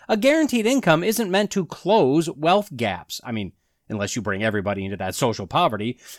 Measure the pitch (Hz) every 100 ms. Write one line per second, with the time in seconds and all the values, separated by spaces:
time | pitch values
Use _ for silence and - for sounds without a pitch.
0 | - 220 247 311 302 240 214 269 202 160
1 | 175 220 214 190 208 - 180 - 175 220
2 | 139 147 160 135 156 196 202 131 110 90
3 | 85 - - 113 95 - _ _ _ 110
4 | 101 - 104 98 110 104 95 98 95 98
5 | 95 - 127 110 98 147 175 107 107 127
6 | -